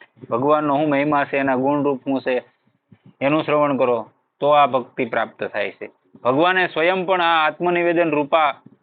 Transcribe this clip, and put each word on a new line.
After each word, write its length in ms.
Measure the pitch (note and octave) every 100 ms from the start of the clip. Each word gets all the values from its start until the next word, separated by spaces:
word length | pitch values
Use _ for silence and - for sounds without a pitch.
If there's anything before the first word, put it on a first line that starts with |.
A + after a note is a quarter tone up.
| - _ -
ભગવાનનો 460 | A#2 C#3 D3+ D3+ C#3
શું 140 | D#3
મહિમા 340 | C#3 D3 D3
છે, 120 | C3+ C#3
એના 200 | C3+ B2+
ગુણ 260 | C3+ D3
રૂપ 180 | C#3 C3
શું 200 | C#3 C3+
છે, 220 | C3+ B2 - _ _ _ _ - - _
એનું 240 | C3+ D#3
શ્રવણ 320 | D3 D3+ D3 C3
કરો, 340 | B2+ A#2 G#2+ _ _ _
તો 60 | C#3+
આ 200 | D3 C#3
ભક્તિ 380 | B2+ A#2+ -
પ્રાપ્ત 400 | A#2+ A#2 A2 -
થાય 260 | G2+ G#2 G2+
છે. 200 | - G#2+ - _ -
ભગવાને 440 | A#2+ C3+ F3 F#3 F3
સ્વયં 380 | D#3+ E3 F#3+ F3
પણ 140 | F#3
આ 260 | E3+ E3 D#3
આત્મનિવેદન 640 | D3+ F3 F3 F3 E3+ E3+
રૂપા 440 | D3 D3 E3 D3 C3 - -